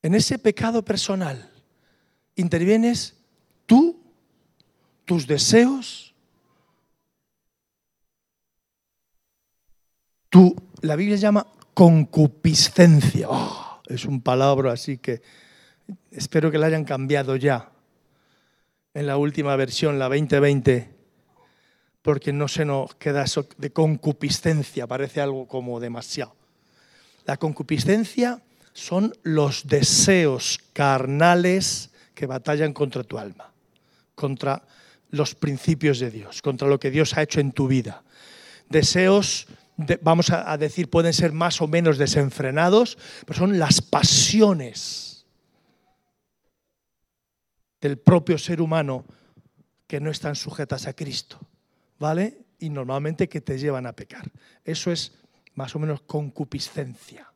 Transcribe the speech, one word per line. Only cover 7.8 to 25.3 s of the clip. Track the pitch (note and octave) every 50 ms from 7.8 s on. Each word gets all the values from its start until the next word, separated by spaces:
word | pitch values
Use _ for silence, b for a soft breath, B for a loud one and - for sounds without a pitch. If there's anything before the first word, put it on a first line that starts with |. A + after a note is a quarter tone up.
| _ _ _ _ _ _ _ _ _ _ _ _ _ _ _ _ _ _ _ _ _ _ _ _ _ _ _ _ _ _ _ _ _ _ _ _ _ _ - _ _ _ _ _ _ _ _ _ _ _
tú, | - F3+ F#3 F3 F3 - - _ - -
la | - D#3 D3+
Biblia | D3+ G3 G#3 G#3
llama | G3 G3+ G#3 G#3 G#3 - - _ _ - _ _
concupiscencia. | - F#3 E3+ E3 D#3+ D3 - - D#3+ D3+ D3 - - - E3 D#3 - - - - - F3 E3+ D#3+ D3 B2 - - - - -
Oh, | - - - - - - - - - - _
es | - C3 A#2+ -
un | - C#3 B2
palabra | A#2 C3+ B2+ C3 C3+ C#3 C#3 C3 C3+ C3
así | A#2 A#2 - - C#3 B2
que | - - A#2+ A2+ b b b b b b b b b b b b b - G3 _ _ _
espero | - - - - - D#3+ D3+ D#3+
que | D3+ D#3
la | D#3
hayan | D#3+ D#3+ D#3+ D3+
cambiado | C#3+ C#3+ C3 C3+ C3+ C#3+ C#3 C3+ C3 C3+
ya | C3 B2+ C#3+ C3 A#2 - - _ _ _ _ _ _ _ _ _ _ _ _ _ _ _ _ _ _ _ _ _ _ _ _ _
en | D3 D3
la | C#3+ C#3 C#3+
última | D3 D3+ C#3+ D#3 D3 C#3 C#3
versión, | C3+ C3+ B2 - - - D3+ C#3+ C#3
la | C3 B2+
veinte | C#3 D3 D#3 C3 D3 C#3+
veinte, | C#3+ C#3+ C#3+ C3+ B2 C#3+ B2+ B2 A2+ - - _ _ _ _ _ _ _ _ _ _ _ _ _ _ _ _ _ _ _ _ _
porque | _ D#3 D3 C#3 - D3+
no | C#3 C#3+ D3 C3+
se | - - D#3+
nos | D3 C#3 C3+ C3 - -
queda | _ - D3+ C#3 C#3+ C#3
eso | B2+ - D3+ C#3 _ - -
de | C#3 C#3+
concupiscencia, | _ - D#3+ D#3 D#3 - - D#3 C#3+ - - C#3+ - - - E3 D#3+ D3+ C3+ - - C3+ A#2+
parece | A#2 B2+ C3 C#3 B2 - D3+
algo | C#3+ C#3